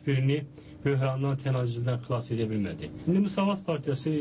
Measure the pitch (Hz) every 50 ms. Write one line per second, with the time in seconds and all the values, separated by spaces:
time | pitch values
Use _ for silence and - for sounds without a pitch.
0 | - 143 139 131 131 135 143 151 147 - - - - - - - - 139 139 131
1 | 135 135 131 131 139 139 135 135 - 135 127 123 123 117 117 120 120 127 123 120
2 | - - 123 - - - 113 117 113 107 110 104 98 85 82 82 - - - -
3 | - 165 180 196 208 190 - 202 196 202 202 196 - 170 160 139 - 147 135 -
4 | - 156 156 147